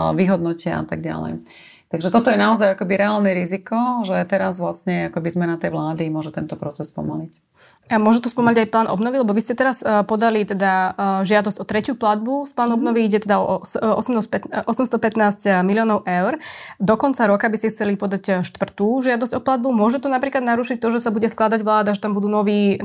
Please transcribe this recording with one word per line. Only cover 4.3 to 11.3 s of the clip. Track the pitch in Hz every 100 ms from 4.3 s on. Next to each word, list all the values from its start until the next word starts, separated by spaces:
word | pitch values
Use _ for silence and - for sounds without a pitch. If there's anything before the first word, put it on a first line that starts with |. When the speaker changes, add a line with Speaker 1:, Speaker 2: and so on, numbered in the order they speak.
| 190 190 180
Speaker 1:
vlastne | 170 170 - 175 170
akoby | 170 165
zmena | 175 170 165
tej | 175
vlády | 160 156 160 160
môže | 156 151
tento | 160 156
proces | 156 151 - 151
spomaliť. | - 151 156 160 _ _ _ - _ -
Speaker 2:
A | 220
môže | 214 226
to | 240
spomaliť | - 233 233
aj | 220
plán | 226 226
obnovy? | 190 233 269 226
Lebo |
vy | 202
ste | - 240
teraz, | 262 247
e, | 226 208 202
podali | 220 226 220 208
teda, | 196 196 190 185
e, | - 196 190
žiadosť | 190